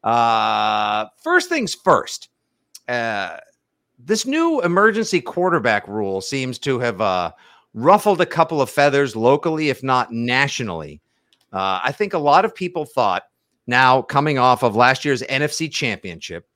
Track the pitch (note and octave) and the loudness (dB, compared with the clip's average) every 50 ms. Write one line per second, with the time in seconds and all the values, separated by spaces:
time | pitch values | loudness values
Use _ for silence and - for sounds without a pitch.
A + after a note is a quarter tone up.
0 | - G#2+ A#2 A#2+ A#2 A#2 A2+ A2+ A2 A2 A2 G#2+ G#2+ G#2+ G#2+ G#2 G#2+ G#2 G#2+ G#2+ | 0 0 2 2 2 2 2 2 0 0 0 0 0 0 0 -2 -2 -2 -2 -4
1 | A2 - _ _ _ D#4+ F4+ F4+ F4 - F4 D#4 A#3 E3+ - - _ F#3+ D#3 G2 | -6 -8 _ _ _ 0 0 0 0 0 -4 -4 -4 -6 -8 -4 _ 2 2 2
2 | - - - - - _ _ _ _ _ _ _ _ _ _ - _ - B2 A#2+ | 2 -4 -12 -14 -16 _ _ _ _ _ _ _ _ _ _ -20 _ -6 -6 -4
3 | A#2 A2+ G#2+ G2+ F#2+ F2 D#2+ - - _ _ _ _ _ _ _ _ _ _ _ | -4 -4 -4 -4 -6 -8 -10 -14 -20 _ _ _ _ _ _ _ _ _ _ _
4 | A#2+ C#3+ G#3+ A3 - B3+ C#4 D#4+ E4 E4+ D#4+ C#4 F3+ E3+ F3 F#3+ G#3 A3 G3+ A3 | -4 -4 -2 -2 -2 -4 -2 0 0 0 0 0 -2 0 2 4 4 4 2 2
5 | A3 - - E3+ - - - E3+ F3+ F#3 E3+ D#3 G#2 A#2+ G#2+ G#2 - - G2+ A2 | -4 -2 -2 -4 -4 -4 -4 -2 0 0 0 0 2 0 0 0 -2 -6 -6 -6
6 | G#2 G2 F#2+ F#2+ F#2+ - - C3+ C3 B2+ A#2+ - - C#3 C3 A#2+ B2 A#2+ G#2+ F#2 | -4 -4 -4 -6 -6 -6 -6 -6 -6 -6 -8 -6 -4 -4 -2 -2 -2 -4 -2 -2
7 | A2 G2 F#2 F2+ F2 E2 - _ _ _ _ _ _ _ _ G#2+ A#2 D#3 G3 G#3 | -2 0 0 0 -2 -4 -8 _ _ _ _ _ _ _ _ 0 4 4 4 6
8 | - G#3 G3 E3 F3+ - - D#3+ D#3+ D#3+ E3 D3 C3 A2+ - - C#3+ D3 C3+ C#3 | 4 0 2 2 0 -2 2 0 0 2 2 -2 -2 0 2 2 2 4 4 2
9 | C#3+ C3 G2+ A2 A2+ A#2+ C#3 D3 - E3+ D#3+ D#3 D#3 D3 B2+ - - C3 C3 B2 | 0 0 -2 2 4 4 4 4 2 -2 -4 -2 -2 -4 -4 -4 -2 0 0 0
10 | A#2+ - A#2 A#2 A#2 B2 B2 C3 C#3 C#3 - - B2+ G#2 F2 E2 D#2 D2 D2 D2+ | 0 -2 -4 -6 -4 0 2 2 2 0 -2 -6 -6 -6 -6 -8 -10 -12 -16 -20
11 | _ _ _ _ _ _ _ _ _ _ - F#2+ F#2+ F#2+ F#2+ F#2 - C3+ C#3+ - | _ _ _ _ _ _ _ _ _ _ -6 -4 -2 -2 -4 -2 -4 -4 -4 -4
12 | G#3 G3 - E3+ D3 C#3+ C#3+ F3 G3+ A3 - - F#3 F3 F3+ F3 D3+ - - C3+ | -6 -4 -4 -2 2 4 4 4 4 2 -4 -6 -8 -6 -6 -6 -8 -6 -2 0
13 | A#2+ G2+ F2+ F2+ - _ _ _ _ _ _ _ _ - B2 B2+ C3 B2+ B2+ C3 | 0 0 0 -2 -6 _ _ _ _ _ _ _ _ 0 2 4 6 6 4 4
14 | A#2+ - - C#3 C#3+ D#3 D3 C3 B2 B2+ B2 - - A#2+ G2+ A2+ A#2+ B2+ C3 - | 2 0 -2 0 0 0 0 2 4 4 4 4 2 0 4 4 4 4 4 2
15 | - D3 C3+ A#2+ C3 - C3+ C3+ D3 D3 - - D#3+ D3+ - - D3 A#2+ G#2 - | 0 -4 -4 -4 -4 -4 -4 -2 -2 -4 -4 -6 -8 -6 -6 -6 -4 -4 -6 -6
16 | - F#2+ E2+ E2 - - E2 E2+ _ _ _ | -10 -14 -14 -14 -14 -14 -14 -14 _ _ _